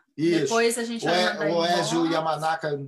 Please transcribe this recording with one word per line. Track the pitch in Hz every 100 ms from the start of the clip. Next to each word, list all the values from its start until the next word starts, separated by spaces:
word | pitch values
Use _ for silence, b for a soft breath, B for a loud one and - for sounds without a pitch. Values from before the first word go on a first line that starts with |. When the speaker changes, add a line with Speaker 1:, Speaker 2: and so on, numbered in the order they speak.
| _ -
Speaker 1:
Isso. | 165 160
Speaker 2:
Depois | 139 226 233 233
a |
gente | 233 233
Speaker 1:
O | -
Speaker 2:
vai | -
Speaker 1:
E-, | 214
Speaker 2:
mandar | - 160
Speaker 1:
o | 170 170
Ezio | 175 156 165
Speaker 2:
inbox. | 165
Speaker 1:
Yamanaka | 160 160 151 160 160 156 143